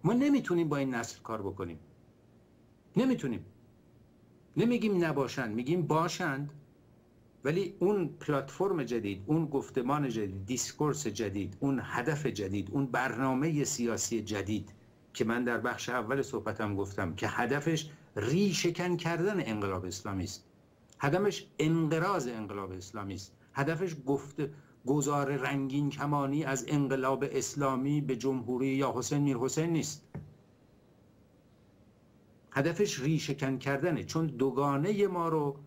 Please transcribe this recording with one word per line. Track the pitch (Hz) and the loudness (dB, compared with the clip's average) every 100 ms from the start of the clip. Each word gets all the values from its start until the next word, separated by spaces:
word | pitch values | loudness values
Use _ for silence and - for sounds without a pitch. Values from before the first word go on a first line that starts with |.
ما | 165 | 4
نمیتونیم | 240 285 277 - 175 160 | 4 4 4 4 0 2
با | 143 | 0
این | 135 123 | 0 -2
نسل | 113 - | -4 -10
کار | - 110 | -8 -6
بکنیم. | 98 92 90 80 - - - _ - - - - - _ - - | -6 -6 -8 -8 -16 -20 -20 _ -20 -20 -20 -20 -20 _ -2 2
نمیتونیم. | 262 247 135 101 - - - - - - - - - - - - | 2 2 0 -4 -8 -20 -20 -20 -20 -20 -20 -20 -20 -20 -8 0
نمیگیم | 226 240 220 190 165 | 2 4 2 2 2
نباشند، | 139 127 135 113 107 | 2 0 -2 -2 -2
می‌گیم | 123 180 | 0 0
باشند. | 147 156 170 - 175 135 147 - - - - - _ _ - - | 2 2 2 0 -2 -2 -6 -10 -20 -20 -20 -20 _ _ -20 -6
ولی | 135 170 196 - | 0 0 -2 0
اون | 180 208 165 | 2 2 0
پلتفرم | - - 139 135 - 196 180 | -4 -2 0 -2 -2 0 0
جدید، | 120 117 101 98 - | 0 -2 -2 -6 0
اون | 156 151 | 2 2
گفتمان | 139 - - 123 147 139 | -2 -2 -2 0 0 0
جدید، | 113 101 95 98 | 0 -2 -4 -4
دیسکورس | 127 - - 151 - 113 | -2 -4 0 0 2 -2
جدید، | 104 104 98 92 - | -2 -2 -2 -4 -2
اون | 139 131 | 0 0
هدف | 104 123 120 147 143 | -2 -2 0 0 -2
جدید، | - 95 101 92 | -2 -2 -2 -2
اون | 139 139 | 0 0
برنامه | 123 127 110 131 127 156 147 | 0 0 0 2 2 2 2
سیاسی | 123 - 117 104 - 113 | 0 0 0 0 0 -2
جدید | 101 104 95 104 - - - - - | -2 -4 -2 -2 -4 -16 -20 -20 -16
که | - 113 | -2 0
من | 120 | 2
در | 120 120 | 2 0
بخش | 120 117 - | 0 -2 -4
اول | 123 107 139 | -4 0 -2
صحبتم | 131 113 104 107 107 98 | 0 -2 -4 -4 -2 -2
گفتم | 98 98 92 78 | -2 -2 -4 -2
که | 107 | -4
هدفش | - 117 143 147 160 - - - - | -2 0 0 0 -2 -4 -14 -10 -4
ریشه‌کن | 104 165 202 160 175 170 180 175 | 0 4 4 2 0 0 0 0
کردن | 165 170 185 196 123 | 0 0 0 0 -2
انقلاب | 107 101 92 90 | -2 -2 -2 -4
اسلامی | 87 104 95 | -8 -6 -4
است. | 85 - - - _ _ _ - | -4 -8 -16 -20 _ _ _ -4
هدفش | 143 175 202 165 - - | 0 2 2 0 -10 0
انقراض | 156 165 156 160 180 190 123 | 2 4 4 2 2 0 -2
انقلاب | 113 104 101 98 | -4 -6 -6 -6
اسلامی | 92 92 107 98 | -8 -10 -8 -8
است. | 92 - - - | -8 -10 -20 -10
هدفش | - 143 156 185 151 131 | -2 -2 0 -4 -6 -2
گفت-، | 139 - - 143 - - - 120 | -2 -2 -6 -6 -6 -20 -12 0
گذار | 147 135 147 139 | 2 2 0 0
رنگین | 139 135 139 135 139 143 | 0 0 0 0 0 0
کمانی | - 147 143 135 147 | 0 0 2 2 0
از | 143 135 - | 0 -2 0
انقلاب | 147 139 135 131 135 139 | 2 2 2 2 0 0
اسلامی | 131 123 143 139 127 139 147 | -2 -2 0 0 2 2 2
به | 143 123 | 2 0
جمهوری | 131 131 113 123 135 | 0 0 -2 0 2
یا | 135 135 113 | 2 2 0
حسین | 120 147 | 0 2
میر | 143 123 | 2 2
حسین | 127 156 165 | 0 0 2
نیست. | 165 - - - - - - - - - - - - - - - _ _ - - _ - _ _ - - - - | 2 0 -8 -12 -14 -14 -20 -20 -20 -20 -20 -20 -20 -20 -20 -20 _ _ -20 -20 _ -20 _ _ -20 -20 -20 -8
هدفش | - 165 165 208 - | -2 0 2 0 0
ریشه‌کن | 131 160 - 139 135 131 | 0 0 -2 -4 -2 -2
کردنه، | 135 139 170 143 | -2 0 0 -2
چون | 92 160 165 | -2 -2 -2
دوگانه | 120 135 127 143 139 165 208 202 | 2 0 2 2 2 2 2 2
ما | 180 165 | 2 2
رو | 160 143 139 | 2 0 -4